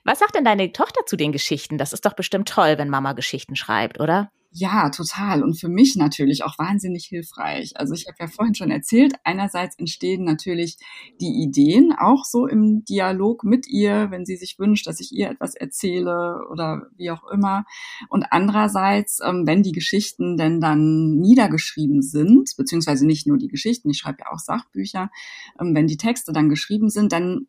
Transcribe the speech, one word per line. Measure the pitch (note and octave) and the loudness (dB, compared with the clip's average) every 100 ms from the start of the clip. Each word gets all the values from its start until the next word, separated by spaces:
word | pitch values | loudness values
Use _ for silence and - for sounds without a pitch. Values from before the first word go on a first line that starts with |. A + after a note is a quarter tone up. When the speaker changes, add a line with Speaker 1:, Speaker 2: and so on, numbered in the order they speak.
Speaker 1:
Was | - C#4+ | -4 0
sagt | G#4 | 0
denn | F4+ | 2
deine | B3 G3+ F#3 | 2 2 0
Tochter | - - C5 - | -2 -2 -2 -4
zu | E3 | -2
den | D3+ | -2
Geschichten? | C#3+ - C#3+ - D3+ | -2 -4 -6 -4 -6
Das | D3 | -6
ist | - G3+ | -2 -4
doch | |
bestimmt | - - F#3+ G3+ | -4 -4 -4 -2
toll, | - D#3+ D3 | 2 4 2
wenn | C#3+ | 0
Mama | C3+ C3+ | -2 -2
Geschichten | A#2+ - C3 - C3+ | -4 -6 -8 -10 -10
schreibt, | - A2 A#2+ - | -4 -2 -2 -4
oder? | D#3 F#3 G3+ _ _ E3+ | 0 0 -2 _ _ -8
Speaker 2:
Ja, | F#3 G#3 D3 | -2 0 0
total. | - D#3+ - G3+ D3 | -2 -8 -6 -2 0
Und | D3+ E3 | 0 -2
für | F3 | -2
mich | F3+ C4+ F#3+ | 4 4 4
natürlich | D3+ - C#3 C3+ D3+ | 0 2 0 0 -4
auch | - | -6
wahnsinnig | F3+ G3+ F#3+ F3 - | -4 -2 -4 -8 -10
hilfreich. | F3 E3 - - C#2+ - - | -12 -12 -10 -8 -8 -10 -8
Also | C#3 | -6
ich | E3 F3+ | -6 -10
habe | - | -12
ja | E3 | -12
vorhin | - A3+ G#3 | -2 -2 0
schon | F#3+ | -2
erzählt, | F3 - A3+ C#4+ - D#3+ | -4 2 4 4 2 -4
einerseits | F#3+ G3 F3+ F3+ - | -4 -4 -4 -8 -8
entstehen | E3+ - F3+ F#3 | -10 -6 -4 -2
natürlich | F3 D#3 F#3+ E3+ E3+ - - - - - | -2 -2 -2 -4 -4 -8 -20 -20 -20 -8
die | F3 - | -4 -2
Ideen | D3+ C#3 D3 G#3+ E4+ | 0 4 4 6 4
auch | - G3 C4+ | 4 4 4
so | - A#3+ C4 | 2 -2 2
im | G#3+ G#3+ G#3+ G#3+ | 2 4 2 0
Dialog | G3 F#3 F#3+ G#3 A#3 | -2 0 0 0 0
mit | G#3 B3 - | 2 0 2
ihr, | G3+ G#3 G#3 G3+ | 0 2 2 -2
wenn | F#3 F3+ | -4 -8
sie | F3+ | -10
sich | F#3 - | -10 -2
wünscht, | G3+ G#3 E3 | 2 2 -2
dass | D#3+ | -10
ich | - | -10
ihr | - G3 | -4 -4
etwas | - - - | -4 -10 -8
erzähle | - - F#3+ F3+ F3 F3 F3 E3+ - | -10 -6 -4 -2 -2 -2 -4 -6 -10
oder | D#3+ D#3+ D3+ - - | -6 -6 -6 -10 -12
wie | F3 | -10
auch | E3 - | -10 -6
immer. | G3+ G3 G3 G#3 - - - - | -2 0 -2 -6 -14 -16 -16 -4
Und | G3 - | -4 0
andererseits, | E3+ G3+ G#3 G#3+ G3+ G3 G3+ G#3 - | 2 2 2 0 2 2 2 -2 -4
ähm, | - F3+ D#3 | -4 0 2
wenn | F3+ | 4
die | G3 | 4
Geschichten | E3 - G3 - - F3 E3 | 0 0 0 -2 -4 -2 0
denn | D#3+ E3 | 2 2
dann | D#3+ D3+ D#3 D#3 D#3+ D3+ | 2 4 4 4 4 4
niedergeschrieben | F#3+ B3+ G3 D#3 - D3+ D3 C#3+ | 8 8 8 0 -4 -2 2 2
sind, | C#3 D3 E3+ C4 G4+ - | 2 0 8 8 6 -4
beziehungsweise | - E3 D#3+ C3+ D#3+ | -2 -2 0 2 2
nicht | D3+ D4 | 2 2
nur | C#4 | 0
die | - | 0
Geschichten, | - A3 A#3+ - | -4 -2 -2 -2
ich | - | -4
schreibe | - - | -6 -10
ja | - | -12
auch | E3 | -12
Sachbücher, | - A#3+ - F#3+ G3 F#3+ F#3+ - - - - - | -6 -6 -6 -8 -6 -6 -8 -10 -20 -20 -20 -6
ähm, | F3 D3+ | 0 2
wenn | D#3 | 2
die | D3+ | 0
Texte | A3+ A#3+ - | -2 -4 -4
dann | D#3 D3+ | 0 2
geschrieben | D3+ - G#3 G#3+ | 2 -2 0 0
sind, | G#3 G#3 | 2 0
dann | E3+ F3+ F#3 | 2 -2 -4